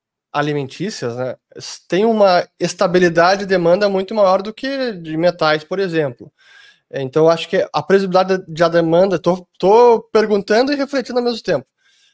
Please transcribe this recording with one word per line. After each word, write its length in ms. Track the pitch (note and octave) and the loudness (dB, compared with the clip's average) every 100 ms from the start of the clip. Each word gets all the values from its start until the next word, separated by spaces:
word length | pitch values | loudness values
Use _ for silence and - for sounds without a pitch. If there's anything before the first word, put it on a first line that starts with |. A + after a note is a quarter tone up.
| _ _ _ | _ _ _
alimentícias, 840 | D3 D3 D3 C3 - B2 - B2 A#2+ | -4 -4 -4 -8 -8 -10 -8 -8 -6
né, 220 | B2+ - _ - | -8 -10 _ -18
s-, 260 | - - - | -14 -16 -4
tem 180 | F3 A3+ | 0 2
uma 420 | A3 G3+ F3 - - | 4 4 4 -2 -4
estabilidade 840 | F3 - F#3+ F3+ F3+ E3+ F3 G3 | -6 -2 0 2 2 4 2 2
de 40 | G3 | 0
demanda 420 | F#3+ E3+ F#3 G#3 | 0 2 2 0
muito 240 | F#3+ F#3+ | -2 -4
maior 280 | A3 F#3+ F#3+ | 0 2 2
do 120 | G3+ | -2
que 400 | A3 C4 C4+ B3+ | -8 -6 -4 -6
de 240 | F#3+ D#3+ D#3+ | -8 -8 -2
metais, 460 | F3 E3+ D#3 D#3 | 0 0 0 0
por 160 | D3+ F#3 | -4 -6
exemplo. 520 | G3 D#3+ C#3+ A#2 D3 _ _ - - _ _ | -2 -2 -4 -6 -18 _ _ -20 -20 _ _
Então, 300 | C#3 C3 D3+ | -10 -4 2
eu 60 | D#3+ | 2
acho 180 | E3 - | 2 -2
que 180 | F#3+ - | -4 -2
a 100 | D3 | -4
previsibilidade 640 | D3 G3 G3 F3+ F#3+ F#3 F#3 | 0 0 2 0 0 -2 -6
de, 160 | D#3+ | -2
a 40 | E3+ | 0
demanda, 500 | E3+ E3 E3 G3 F3 | 2 2 2 2 0
tô, 300 | E3+ F#3 - - | -2 -2 -6 -2
tô 440 | F3+ A3 A#3+ A3 - | 2 6 6 4 0
perguntando 600 | G#3+ G#3+ G3+ G3 G#3+ C4+ | 0 2 0 0 0 0
e 20 | C#4+ | -2
refletindo 440 | C#4 C#4 A#3 A#3+ | -4 -6 -4 -4
ao 60 | A#3+ | -4
mesmo 160 | A3+ | -4
tempo. 240 | - D3+ - _ _ _ _ | -4 -4 -6 _ _ _ _